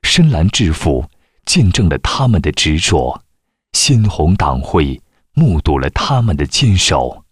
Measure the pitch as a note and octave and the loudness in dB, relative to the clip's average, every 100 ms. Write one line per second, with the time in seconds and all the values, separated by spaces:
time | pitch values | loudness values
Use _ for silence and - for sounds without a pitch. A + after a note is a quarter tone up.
0 | - - D#3+ G2+ F#2 - F#2+ D#2 - C2+ | 0 2 4 4 0 0 -2 0 -2 -4
1 | - _ _ _ - F#3 A2 - F#2+ C#2 | -6 _ _ _ -4 2 2 2 0 0
2 | - - C3 G#2 - D2 D#2+ D#2 - D#2+ | -4 -2 0 0 0 -2 -2 0 0 0
3 | B1 C2 _ _ _ _ _ - - B2+ | -2 -8 _ _ _ _ _ -4 0 2
4 | G#2+ - D#2+ G2 D2+ C2 C2+ F#2 C#2+ B1+ | 2 0 0 2 0 -2 -2 -2 -2 -4
5 | _ _ _ - D#3 E2 - C#2+ C2 - | _ _ _ 0 2 2 0 -2 -2 -4
6 | - C3+ A2+ D2+ D2 - B2+ F#2+ - C#2+ | -2 0 0 -2 -2 0 2 2 2 -2
7 | B1 - _ | -4 -8 _